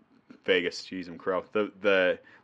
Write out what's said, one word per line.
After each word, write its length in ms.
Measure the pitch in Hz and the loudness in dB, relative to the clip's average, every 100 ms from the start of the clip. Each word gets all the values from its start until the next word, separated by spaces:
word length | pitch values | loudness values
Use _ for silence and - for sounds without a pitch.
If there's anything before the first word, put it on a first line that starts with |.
| _ _ - - - | _ _ -20 -6 0
Vegas, 360 | 92 87 - | 0 0 -6
jeez, 260 | - 92 85 | -10 -12 -12
I'm 100 | 80 | -8
crow. 260 | 98 92 - | -4 -4 -2
The, 200 | 107 104 92 | -2 -4 -2
the 380 | 101 95 90 82 - - | 2 4 2 0 -8 -18